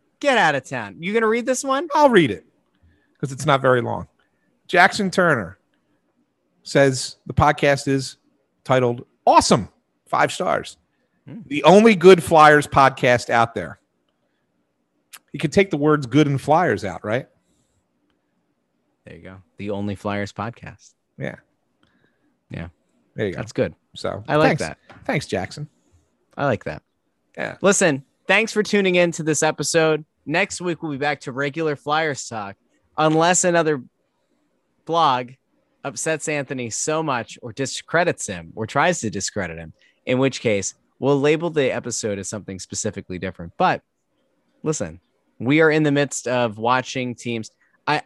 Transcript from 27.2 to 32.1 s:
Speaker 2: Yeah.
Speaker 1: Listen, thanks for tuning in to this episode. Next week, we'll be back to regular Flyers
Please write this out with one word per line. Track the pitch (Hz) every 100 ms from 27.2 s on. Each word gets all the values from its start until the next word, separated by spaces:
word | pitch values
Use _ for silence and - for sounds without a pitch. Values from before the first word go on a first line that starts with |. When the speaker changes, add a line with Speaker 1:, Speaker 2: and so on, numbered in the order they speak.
| _ -
Speaker 2:
Yeah. | 107 -
Speaker 1:
Listen, | 190 196 185 135 - _ -
thanks | 196 220
for | 214
tuning | 208 208 190
in | 180 175
to | 160
this | 156 147
episode. | 156 151 147 170 160 151 156 _
Next | - 165 196 -
week, | 175 160
we'll | 160
be | 139
back | 147 143
to | -
regular | 123 143 147 160 143
Flyers | 147 156 160